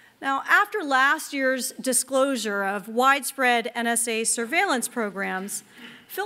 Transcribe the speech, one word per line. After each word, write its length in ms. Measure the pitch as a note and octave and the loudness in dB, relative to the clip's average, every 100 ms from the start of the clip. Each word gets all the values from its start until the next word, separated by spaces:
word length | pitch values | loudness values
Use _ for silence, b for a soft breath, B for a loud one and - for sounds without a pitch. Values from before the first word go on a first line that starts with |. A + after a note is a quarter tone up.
| B B | B B
Now, 220 | C4+ C4+ - | -4 -4 4
after 300 | F4 G#4 G#4+ | 4 4 -2
last 520 | D4+ C4 C4+ D#4 - | 0 2 4 2 -2
year's 420 | C#4+ C4 C4 B3 | -2 0 0 -4
disclosure 880 | - B3+ B3 - C4 C#4 C4 G#3 G3+ | -6 -2 0 0 2 2 0 -2 -2
of 240 | G3 G3+ G#3 | -2 -4 -4
widespread 840 | A3+ C4 C#4+ B3+ - B3+ A#3+ A3+ A#3+ | 2 4 4 0 0 2 2 0 -2
N 100 | A#3 | 0
S 220 | A#3 A#3 | 0 0
A 160 | A3+ | -2
surveillance 640 | A3+ - A3+ D#4+ G4 C4 A#3 | 0 -2 0 0 2 0 -2
programs, 760 | - G#3 F#3+ F#3+ F#3 G3 - - B A#3+ B B | -4 -4 -4 -4 -4 -6 -10 -12 B -20 B B
Phil 180 | - | -6